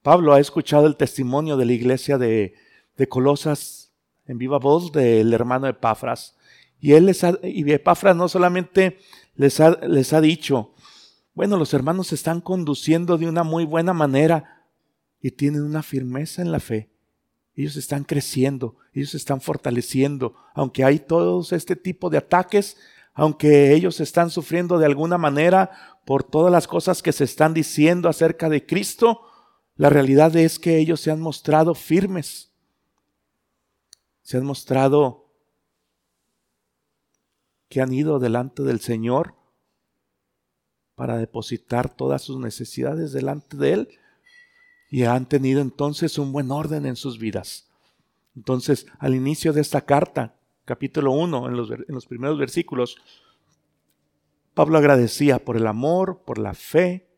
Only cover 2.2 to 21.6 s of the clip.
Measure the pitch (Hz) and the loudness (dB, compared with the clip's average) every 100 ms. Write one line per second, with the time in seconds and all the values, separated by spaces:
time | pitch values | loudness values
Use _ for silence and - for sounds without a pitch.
2.2 | 120 110 95 _ _ _ _ - 139 131 | 0 0 -2 _ _ _ _ -4 -2 0
3.2 | 131 143 156 147 - - _ _ _ _ | 0 0 -2 -6 -8 -18 _ _ _ _
4.2 | - 123 127 139 135 156 175 151 123 113 | -14 -10 -4 -2 2 2 0 0 4 4
5.2 | 110 117 120 127 135 123 113 110 127 113 | 4 2 0 -2 -2 -4 -4 -2 -6 -8
6.2 | - _ _ _ _ _ 147 147 190 185 | -12 _ _ _ _ _ 6 8 8 4
7.2 | 175 170 190 - 147 143 180 175 196 170 | 0 -2 -6 -4 0 2 2 2 4 2
8.2 | 175 190 180 180 180 - 185 185 _ - | 2 2 2 0 -2 0 0 -2 _ -20
9.2 | _ - 139 - 156 170 135 143 127 156 | _ 0 2 6 4 4 2 0 2 4
10.2 | 156 160 - 135 104 _ - - _ _ | 2 0 -2 -2 -2 _ -20 -20 _ _
11.2 | _ - 202 196 147 143 135 180 185 156 | _ -6 -2 0 0 0 0 -4 -4 -6
12.2 | - 170 170 185 151 143 - 160 175 170 | -4 -6 -4 -6 -4 -4 0 0 2 -2
13.2 | 165 160 160 165 165 165 170 170 147 135 | 0 -2 -2 -2 -2 -2 -2 0 2 2
14.2 | 160 165 - _ _ _ _ _ _ _ | 4 2 -2 _ _ _ _ _ _ _
15.2 | 135 - 143 147 147 151 147 135 127 127 | -8 -4 -4 -2 -4 -6 -6 -8 -6 -8
16.2 | 160 - 175 156 - 110 107 _ _ _ | -10 -8 -6 -6 -6 -8 -8 _ _ _
17.2 | _ _ _ - 151 147 - 143 143 143 | _ _ _ -10 -8 -8 -8 -8 -4 -4
18.2 | - 131 131 139 123 _ _ - 143 151 | -4 -2 -2 -2 -10 _ _ -10 -8 -10
19.2 | - 135 - 147 - 120 - 135 139 143 | -6 -6 -6 -6 -4 -4 -4 0 0 -2
20.2 | 123 - _ - 135 - 131 151 - 165 | -6 -8 _ -4 -4 2 2 2 0 0
21.2 | 175 180 170 175 | 0 -2 -4 -6